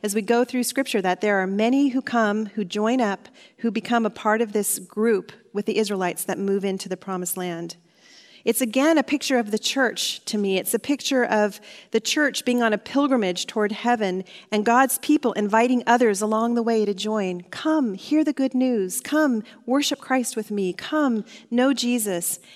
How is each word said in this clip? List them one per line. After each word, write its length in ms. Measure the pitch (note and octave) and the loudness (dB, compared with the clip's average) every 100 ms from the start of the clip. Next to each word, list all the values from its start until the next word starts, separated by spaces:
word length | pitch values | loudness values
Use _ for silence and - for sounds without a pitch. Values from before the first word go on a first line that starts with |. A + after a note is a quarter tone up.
as 100 | G#3 | -4
we 80 | G#3 | -2
go 220 | G3 A#3 | 2 2
through 200 | B3 B3+ | 2 -2
Scripture, 380 | A#3+ - C4+ G#3+ | -2 -2 -2 0
that 200 | F#3 F3+ | 0 0
there 160 | G#3 G3+ | 2 2
are 100 | F#3 | 0
many 400 | G3 A3+ C4+ C#4+ | 2 2 4 2
who 140 | B3+ | 0
come, 460 | - A#3 G#3+ G#3+ G#3+ | 0 0 2 0 -4
who 180 | - F3+ | -6 -6
join 340 | G#3 A3 C4 | -2 0 2
up, 300 | G#3+ F#3+ - - - - | 0 -2 -10 -20 -20 -6
who 120 | A#3 | -4
become 340 | G#3+ - A#3 A3 | -4 0 0 0
a 40 | |
part 320 | A3 G#3+ A3 | -2 0 0
of 100 | A3+ | 0
this 280 | G#3 G3+ - | -2 -2 -4
group 520 | F3+ - A3+ G3+ - - _ | -6 -2 0 0 -2 -16 _
with 120 | G3+ G#3 | -6 -2
the 120 | A3 | 0
Israelites 480 | G#3 G3 F3+ - - | 0 0 -2 -4 -6
that 120 | F#3 | -4
move 280 | G3 G3 G3 | -2 0 -2
into 240 | F#3+ F#3 | -4 -6
the 80 | F#3 | -10
promised 400 | - F#3 F3+ F#3+ | -8 -6 -6 -6
land. 400 | F3+ E3 E3+ - _ _ - - - - - | -6 -6 -10 -14 _ _ -20 -20 -20 -8 -2
It's 140 | A#3+ | 0
again 380 | A#3+ C4 D4+ D#4+ | 0 2 4 4
a 60 | |
picture 340 | C4+ D4 - B3+ | 2 -2 0 0
of 140 | G#3 | 0
the 60 | G#3+ | -2
church 680 | - C4+ A#3+ G3 - - - | -2 0 0 0 -6 -6 -6
to 120 | G#3+ | -2
me. 200 | G3+ F#3+ | 0 0
It's 160 | - | 0
a 60 | A3 | -2
picture 440 | - C#4+ - C4 | -2 -4 0 0
of 380 | A#3+ G#3+ G#3 G3 - - - | 2 2 0 -2 -18 -20 -4
the 100 | A3+ | -2
church 420 | - D4+ C#4+ G3 | 0 0 0 0
being 180 | - B3 | 0 2
on 120 | A3+ | 2
a 40 | G#3 | 0
pilgrimage 680 | - C#4 C#4+ B3+ F#3+ F3+ - | -2 0 2 2 0 -2 -4
toward 240 | A3 G#3 | -2 -2
heaven 540 | G#3+ A#3+ A#3+ G3 F#3 F#3 - - | 0 0 2 0 -2 -6 -14 -4
and 140 | G#3+ G#3+ | -2 4
God's 320 | A#3+ C4+ - | 4 4 0
people 340 | - D4+ B3+ | 2 2 2
inviting 500 | G#3+ G#3 A3 B3 B3 A3+ | 0 2 4 4 2 2
others 340 | A#3+ A#3+ G3 | 4 4 2
along 340 | G#3+ A3 A#3 A#3+ | 0 0 0 0
the 60 | |
way 220 | A3+ A3+ | 0 0
to 100 | G#3 | 0
join. 500 | F#3 G#3 A3 F#3+ F3+ F3 | -2 -4 -2 -2 -4 -10
"Come, 420 | - D#4 D#4 A#3+ | -6 0 2 0
hear 280 | F#3+ - D4+ | -2 0 0
the 120 | D4+ | 2
good 200 | C#4 C4+ | 0 0
news. 460 | B3+ C4 A#3 F#3 - | 2 2 2 0 -4
Come, 440 | - D4+ D4+ A3+ G#3 - - | -2 2 2 0 -4 -10 -2
worship 360 | C4+ D4 C#4 | 0 0 -4
Christ 340 | - C4 A#3 - | -2 -2 -2 -4
with 160 | G#3+ | -4
me. 220 | G3+ F#3 | -2 -2
Come, 500 | F3 - D4+ C#4+ A3+ - - - | -4 -4 0 2 0 -4 -14 -4
know 220 | A#3+ C4 | 2 2
Jesus." 680 | A#3+ A#3+ B3 G#3+ F3 - - - | 2 0 0 -2 -4 -4 -8 -12